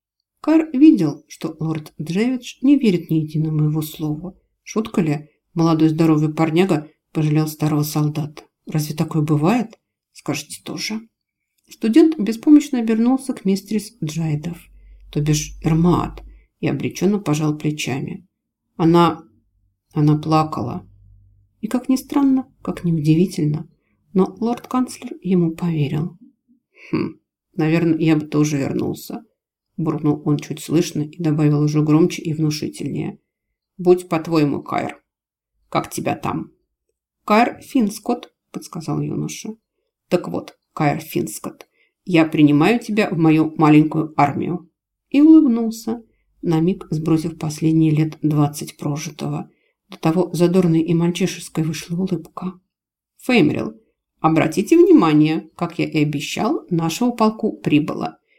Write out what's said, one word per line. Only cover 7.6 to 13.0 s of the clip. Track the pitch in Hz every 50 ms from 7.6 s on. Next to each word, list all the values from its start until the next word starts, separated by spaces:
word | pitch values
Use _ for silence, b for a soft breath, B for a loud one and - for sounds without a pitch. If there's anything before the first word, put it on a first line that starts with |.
| 156 151 151 147 147
солдата. | - - 151 151 147 151 151 151 151 - - - _ _ _ _
Разве | - - 156 147 151 151
такое | 156 160 156 - 160 151
бывает? | 156 156 147 147 180 233 254 214 - - _ _ _ _ _ _ _ _
Скажете | - - - - 151 - - - - -
тоже. | - - 185 - - 214 226 - _ _ _ _ _ _ _ _ _ _ _ _ _
Студент | - _ - 226 233 311 339 320 311 -
беспомощно | 196 220 220 226 - 311 302 294 294 - - 240
обернулся | 226 220 226 220